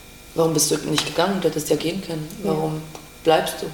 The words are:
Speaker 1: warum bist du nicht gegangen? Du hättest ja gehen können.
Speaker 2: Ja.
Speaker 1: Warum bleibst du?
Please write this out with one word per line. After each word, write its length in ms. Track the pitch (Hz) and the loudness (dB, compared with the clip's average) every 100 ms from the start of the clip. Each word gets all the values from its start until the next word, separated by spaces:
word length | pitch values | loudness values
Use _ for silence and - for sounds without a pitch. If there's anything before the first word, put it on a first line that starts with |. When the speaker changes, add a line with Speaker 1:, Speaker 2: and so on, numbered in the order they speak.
| - - - - | -20 -20 -6 0
Speaker 1:
warum 180 | 165 | 2
bist 180 | 151 - | 2 2
du 60 | 156 | 0
nicht 280 | 151 151 - | 0 0 0
gegangen? 340 | - 185 190 | 2 2 2
Du 60 | 165 | 0
hättest 200 | 156 - | 0 0
ja 60 | 151 | 0
gehen 260 | 156 190 | 0 -4
können. 260 | 185 160 156 - | -4 -6 -8 -6
Speaker 2:
Ja. 80 | 196 | -2
Speaker 1:
Warum 300 | 156 160 156 156 - - - | 0 -2 -4 -8 -14 -18 -4
bleibst 320 | 160 160 - - | 4 4 2 -4
du? 60 | - | -8